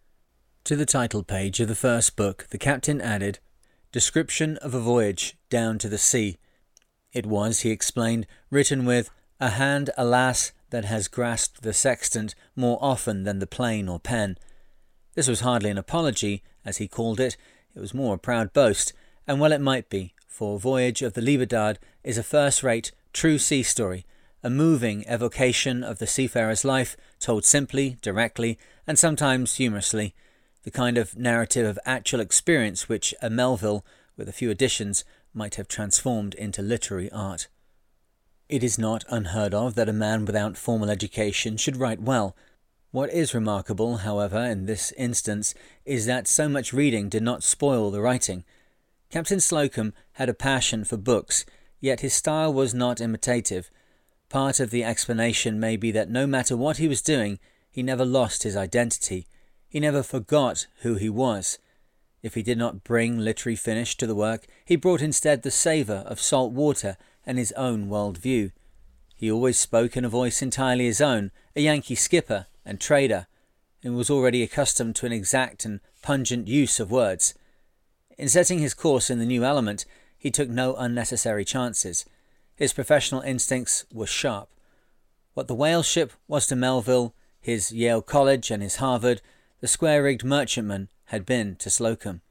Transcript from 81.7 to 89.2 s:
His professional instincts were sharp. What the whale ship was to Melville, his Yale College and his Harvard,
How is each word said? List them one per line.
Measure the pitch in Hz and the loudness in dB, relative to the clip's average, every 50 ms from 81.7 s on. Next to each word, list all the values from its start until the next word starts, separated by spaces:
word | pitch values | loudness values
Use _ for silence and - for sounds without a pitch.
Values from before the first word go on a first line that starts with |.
| 107 - - 95 85 - - - _ _ _ _ _ _ _ _ _ | -2 -4 -4 -4 -4 -6 -6 -8 _ _ _ _ _ _ _ _ _
His | - 147 135 - | -2 -2 -2 0
professional | - 131 - 151 143 - - 135 131 | -2 2 2 4 4 4 0 -2 -4
instincts | 135 135 127 120 - - 135 127 120 - - - - _ | -4 -4 -4 -2 -2 -2 -2 -2 -2 -2 -2 -4 -4 _
were | - 113 104 | -8 -8 -6
sharp. | - - - - 135 110 98 - - _ _ _ _ _ _ _ _ _ _ _ _ _ _ _ _ _ | -4 -4 -2 -2 -2 -2 -4 -8 -14 _ _ _ _ _ _ _ _ _ _ _ _ _ _ _ _ _
What | - - | -8 -6
the | - 123 | -4 -2
whale | 113 147 160 170 170 | 0 2 2 2 2
ship | 151 - - 170 151 117 - _ _ | 2 2 2 0 0 0 -4 _ _
was | - 147 139 - | -4 -2 0 0
to | - 139 | 0 0
Melville, | 123 127 127 131 123 104 131 127 123 120 113 - _ _ _ _ _ | 0 2 2 2 2 2 4 4 4 2 0 -4 _ _ _ _ _
his | - 117 117 107 - - | -4 -4 -2 -2 -2 -4
Yale | 113 117 117 117 117 110 - | -2 0 2 2 2 2 0
College | - - 143 139 139 139 123 - - | 2 4 6 6 6 4 2 0 -2
and | 113 101 | -4 -4
his | 101 95 - | -4 -4 -4
Harvard, | - 135 131 127 113 113 123 120 104 | -2 0 0 0 2 2 2 2 0